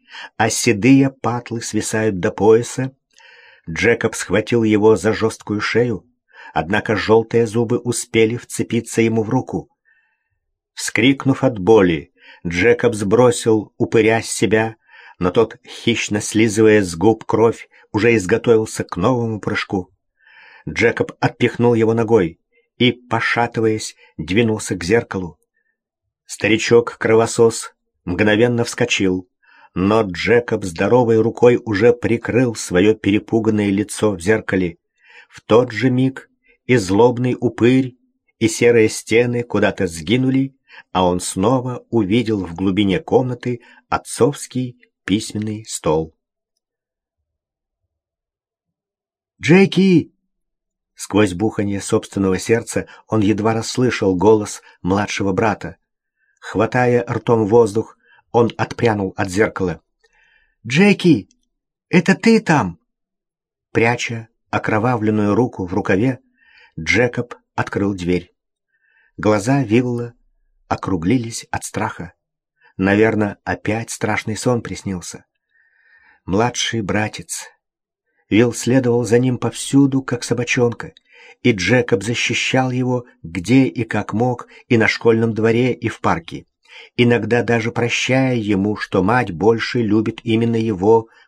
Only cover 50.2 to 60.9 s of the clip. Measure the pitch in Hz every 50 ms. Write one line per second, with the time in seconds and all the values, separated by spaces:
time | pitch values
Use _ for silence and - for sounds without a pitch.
50.2 | _ _ _ _ _ _ _ _ _ _ _ _ _ _ _ - - - - 98
51.2 | 104 95 90 87 104 110 - - 104 101 101 98 - - - 107 - - - 101
52.2 | 98 95 92 90 - - 113 117 110 - - 101 90 - - - _ - - 110
53.2 | 101 98 110 98 104 113 - 117 110 - - - 127 123 - - 110 98 92 87
54.2 | 92 110 110 107 104 98 - - - - _ _ - 90 95 104 104 95 - -
55.2 | 101 98 92 90 110 110 95 - - 82 85 _ _ _ _ _ _ _ _ _
56.2 | _ _ _ _ - - - - 110 113 - 127 123 123 120 120 120 - 120 110
57.2 | - - 120 113 110 98 110 120 117 104 101 110 104 - - _ _ _ _ _
58.2 | _ _ - 123 117 107 - - 113 - - - 117 117 110 101 98 95 - -
59.2 | 104 95 90 - - - - - 95 87 80 - _ _ _ _ _ _ _ _
60.2 | _ _ _ _ _ _ _ _ - 113 123 156 196 208